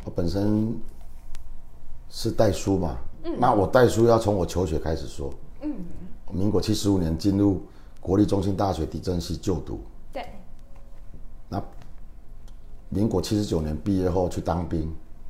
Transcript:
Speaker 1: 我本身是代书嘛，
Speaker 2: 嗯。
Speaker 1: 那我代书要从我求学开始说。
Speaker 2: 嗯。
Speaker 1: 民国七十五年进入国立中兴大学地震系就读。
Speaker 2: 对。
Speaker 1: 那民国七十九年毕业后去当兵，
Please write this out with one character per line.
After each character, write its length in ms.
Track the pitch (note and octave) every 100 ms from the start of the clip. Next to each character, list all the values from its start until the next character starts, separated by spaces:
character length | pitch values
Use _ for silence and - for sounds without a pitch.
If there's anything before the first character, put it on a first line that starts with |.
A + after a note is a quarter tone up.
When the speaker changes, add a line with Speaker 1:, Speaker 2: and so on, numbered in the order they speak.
Speaker 1:
我 80 | -
本 180 | - F2
身 480 | G2 G#2 G#2 A2 - - - - - - - - - - - - - -
是 220 | - A2+
代 180 | - A2
书 260 | F2 - F#2
嘛， 220 | E2+ A#1+ - -
Speaker 2:
嗯。 140 | E4+ C#4
Speaker 1:
那 140 | B2
我 100 | G#2+
代 220 | F#2 B2+ A#2
书 200 | G#2 A#2
要 120 | A2+
从 160 | G#2
我 100 | G2+
求 220 | E2+ - F#2
学 100 | D2+
开 200 | D2+ D#2
始 100 | C2
说。 260 | - C#2 - - -
Speaker 2:
嗯。 120 | D4+ A#3 F3 - - - -
Speaker 1:
民 180 | - G2+
国 100 | F#2
七 140 | F#2+
十 160 | G#2+ G2+
五 80 | G2
年 180 | E2 D#2+
进 220 | G2+ G2
入 260 | G2+ F2+ - - - -
国 160 | - G2
立 100 | G2
中 160 | G2+
兴 140 | F#2 F#2+
大 160 | G2
学 120 | E2
地 140 | D2 E2
震 200 | - F2
系 180 | E2 E2
就 240 | - E2
读。 200 | B1+ G#1+ - - -
Speaker 2:
对。 140 | B3+ - G3 - - - - - - - - - - -
Speaker 1:
那 140 | F#2+ - - - - - - - - - - - - -
民 200 | F2+ G#2+
国 140 | F#2
七 160 | - G#2
十 60 |
九 180 | G#2 F2
年 140 | D2+ D2+
毕 200 | G2+ F#2+
业 140 | F#2
后 180 | F2+ F2
去 120 | F2
当 280 | F2 E2+ E2
兵， 240 | E2+ D#2 E2 - -